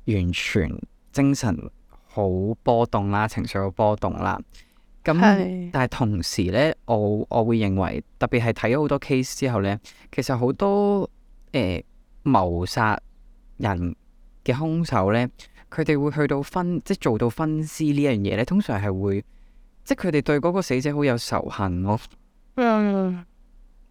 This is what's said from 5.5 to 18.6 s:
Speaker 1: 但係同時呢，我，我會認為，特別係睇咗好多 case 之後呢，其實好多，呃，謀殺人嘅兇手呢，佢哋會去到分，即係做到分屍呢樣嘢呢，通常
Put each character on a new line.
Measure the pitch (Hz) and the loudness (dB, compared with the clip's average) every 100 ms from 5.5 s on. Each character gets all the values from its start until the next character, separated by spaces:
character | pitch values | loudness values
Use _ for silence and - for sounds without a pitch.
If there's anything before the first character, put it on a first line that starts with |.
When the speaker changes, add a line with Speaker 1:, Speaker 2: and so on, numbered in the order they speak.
| 185 175 | -4 -4
Speaker 1:
但 | 147 123 | -2 -2
係 | |
同 | - 113 98 | 0 -2 -2
時 | - - 90 | -2 -2 0
呢， | 107 156 - - | 2 2 0 -2
我， | 110 104 104 - | 0 2 0 0
我 | 120 113 | 0 2
會 | 117 | 2
認 | 101 95 | 2 0
為， | 90 - - - | 0 -4 -8 -4
特 | 123 | 0
別 | 123 | 0
係 | 117 | 0
睇 | 104 113 139 | 0 0 2
咗 | |
好 | 147 | 2
多 | 139 | 0
case | - 131 127 - | 0 -2 -2 -2
之 | 135 | -2
後 | 113 | 0
呢， | 98 107 - - - | 0 -2 -8 -20 -10
其 | - | -6
實 | 131 123 | -2 0
好 | 123 | 0
多， | - 202 202 202 202 - - - - - | 0 2 2 2 0 -2 -10 -20 -20 -6
呃， | 131 92 87 - - _ - 147 | -2 -2 -2 -8 -20 _ -6 2
謀 | 113 92 85 90 | 2 2 -2 -2
殺 | - 110 - - - - - - - | 0 0 0 -6 -20 -20 -20 -20 -4
人 | 113 90 87 - _ - - - | -2 -2 -4 -6 _ -20 -20 -10
嘅 | - | -4
兇 | 127 160 165 | -2 0 -2
手 | 165 113 95 | 0 0 2
呢， | 113 123 - - - - | 2 0 -6 -20 -20 -12
佢 | - 151 | -4 0
哋 | 143 | 0
會 | 147 | 0
去 | 151 143 | 0 0
到 | 143 | 0
分， | 139 185 175 170 | -2 -4 -2 -2
即 | - | -4
係 | 196 | -2
做 | 143 107 | 0 0
到 | 120 | 0
分 | - 156 156 156 | 0 -2 -2 -4
屍 | - 156 | -2 0
呢 | 143 143 | 2 2
樣 | 107 | 2
嘢 | 98 101 | 0 0
呢， | |
通 | 123 | 0
常 | 190 | 0